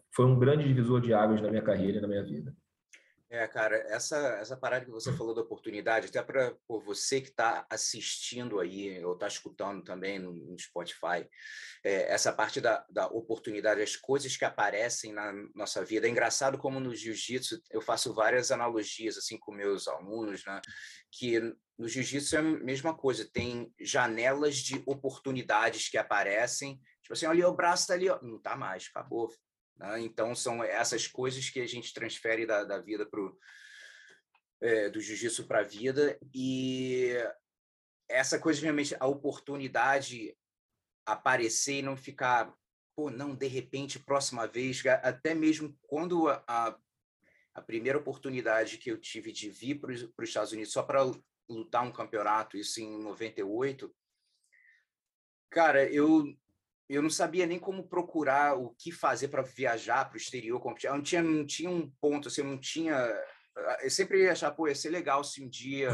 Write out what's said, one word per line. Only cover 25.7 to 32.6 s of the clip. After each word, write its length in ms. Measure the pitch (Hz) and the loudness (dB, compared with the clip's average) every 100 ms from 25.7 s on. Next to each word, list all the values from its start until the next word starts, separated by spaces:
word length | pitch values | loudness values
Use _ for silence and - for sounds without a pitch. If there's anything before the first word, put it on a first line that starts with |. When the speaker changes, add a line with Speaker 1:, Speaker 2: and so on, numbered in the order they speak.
| 113 - | 0 -2
Speaker 2:
que 100 | 110 | 0
aparecem, 840 | - 104 98 104 123 - 139 135 _ _ | 2 2 4 2 2 -2 -6 -10 _ _
tipo 120 | - | -8
assim, 140 | - 160 | -2 4
"Olha, 200 | 170 175 | 6 6
o 80 | 180 | 6
braço 320 | 175 180 - | 4 4 2
tá 60 | |
ali, 160 | 180 185 | 2 2
ó." 100 | - | 0
Não 200 | 120 107 | -4 -10
tá 160 | - 123 | -6 -4
mais, 320 | 104 92 - | -4 -6 -8
acabou, 360 | - - 113 113 - _ _ _ _ | -10 -6 -2 -4 -6 _ _ _ _
né? 220 | 92 113 | -8 -6
Então, 340 | 113 117 113 120 | -6 -2 -2 0
são 280 | 127 117 | -2 -2
essas 440 | 113 104 120 117 - | -2 0 0 0 -4
coisas 420 | - 131 131 131 | -2 -4 -2 -6
que 100 | 131 | -4
a 60 | 120 | -6
gente 260 | 123 - | -6 -10
transfere 540 | - 117 - 113 113 113 | -8 -8 -4 -2 0 2
da, 180 | 104 | 0